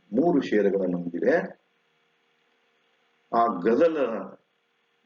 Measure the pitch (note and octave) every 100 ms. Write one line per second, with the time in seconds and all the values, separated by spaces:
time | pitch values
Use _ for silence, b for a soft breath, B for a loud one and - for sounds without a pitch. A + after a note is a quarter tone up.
0 | _ G#2+ E3+ C#3 - G#2 G2 F#2+ F#2 F2+
1 | F2 F2 A2+ E3 F#3+ - _ _ _ _
2 | _ _ _ _ _ _ _ _ _ _
3 | _ _ _ A#2 A#2 F2 F#2+ B2 E3 D#3
4 | A#2+ G#2+ F#2+ - _ _ _ _ _ _